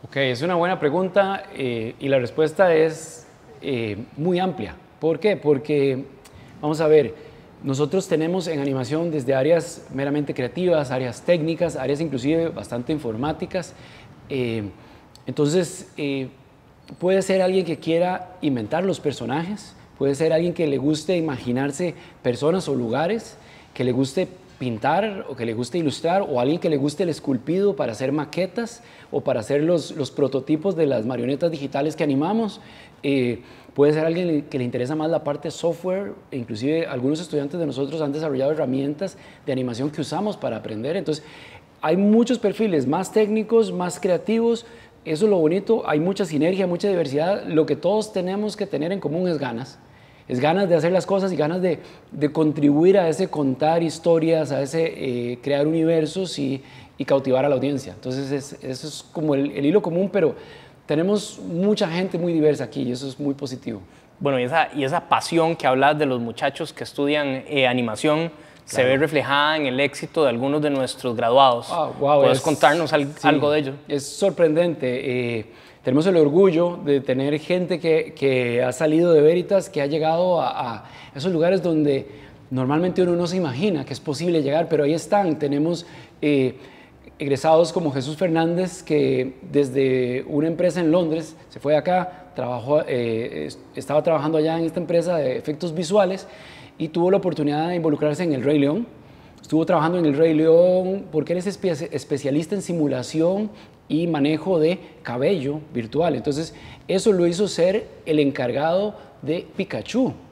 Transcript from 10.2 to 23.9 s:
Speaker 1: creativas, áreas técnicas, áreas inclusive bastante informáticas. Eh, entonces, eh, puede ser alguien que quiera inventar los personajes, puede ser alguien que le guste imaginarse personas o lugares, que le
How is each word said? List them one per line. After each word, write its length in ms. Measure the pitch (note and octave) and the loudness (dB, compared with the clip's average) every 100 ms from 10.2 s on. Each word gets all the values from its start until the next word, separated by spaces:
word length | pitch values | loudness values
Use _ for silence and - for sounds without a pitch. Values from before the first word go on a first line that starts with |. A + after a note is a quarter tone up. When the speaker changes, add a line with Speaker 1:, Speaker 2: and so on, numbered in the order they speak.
| C#3+ | -2
Speaker 1:
creativas, 580 | D3 B2 - F3+ D#3+ C3+ | -4 -6 -2 2 2 0
áreas 320 | B2+ B2+ A#2 | -4 -4 -6
técnicas, 540 | - F3 D#3 E3 E3+ C#3+ | 0 2 2 0 -2 -2
áreas 240 | C3 C#3+ | -4 -2
inclusive 480 | E3 C3+ C3 E3 E3 | -2 -2 0 0 0
bastante 440 | - G#2 A#2+ A#2+ | -4 -8 -8 -4
informáticas. 840 | D#3 A#2+ A2 C#3+ - - F#3 E3 - - - - - - | -4 -4 -4 -4 -4 -6 -8 -8 -16 -20 -20 -20 -20 -8
Eh, 340 | C#3 B2 A2+ G2+ - - - - - - | -4 -4 -4 -6 -12 -20 -20 -20 -16 -10
entonces, 680 | B2+ D3 F3 F3 - - - | 0 2 2 0 -8 -16 -8
eh, 300 | D3 C#3 B2+ - - _ - - - - | -6 -4 -6 -12 -20 _ -20 -20 -20 -4
puede 220 | F3+ F#3+ | 0 0
ser 220 | F#3+ F#3+ | 2 2
alguien 240 | F#3 F#3+ E3+ | 2 0 -2
que 120 | D#3 | -4
quiera 600 | D#3 E3 F3+ F#3 - - | 0 0 0 -2 -8 -4
inventar 440 | D3+ B2+ G#2+ D#3 | -2 -2 -2 -2
los 140 | F#3+ D3+ | -2 -2
personajes, 760 | D3 B2 A#2+ C#3 E3+ G#3 - - - - | -4 -4 -6 -4 -4 -8 -12 -20 -20 -4
puede 140 | C#3 | -2
ser 180 | C#3 D#3+ | 2 2
alguien 220 | D#3+ F3 | 2 0
que 120 | E3 D#3 | 0 -2
le 120 | C#3 | 0
guste 400 | C#3 D3+ - F3+ | 0 -2 0 -2
imaginarse 760 | D#3+ B2 B2 B2 C#3 C3+ F3+ - - - | 0 -4 -2 -2 -2 -2 -6 -6 -18 -6
personas 480 | B2+ A#2 C#3+ F#3 D#3+ | -4 0 0 0 -2
o 40 | |
lugares, 600 | C3 A#2 B2+ E3+ A3+ - - - - - | -2 -2 -2 0 -2 -6 -20 -20 -20 -20
que 100 | - | -2
le 80 | B2+ | 0